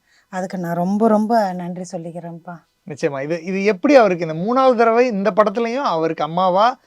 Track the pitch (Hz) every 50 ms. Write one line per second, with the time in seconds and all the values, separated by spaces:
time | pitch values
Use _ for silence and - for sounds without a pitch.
0 | _ _ _ _ _ _ - 185 185 180 - 185 175 170 170 170 175 185 202 208
1 | 226 226 214 208 214 208 233 226 208 190 180 180 175 175 180 180 185 180 - 175
2 | 165 175 160 175 165 170 170 170 160 - 175 160 - _ _ _ _ - 151 -
3 | - 160 139 135 139 147 165 170 160 185 185 190 196 208 214 180 - 269 294 262
4 | 226 202 185 165 170 160 156 160 180 214 247 262 269 262 254 214 233 226 226 240
5 | 254 254 220 190 196 214 190 196 214 214 196 233 233 233 233 269 285 240 175 160
6 | 160 165 165 - 156 151 165 180 185 185 175 190 214 240 262 - _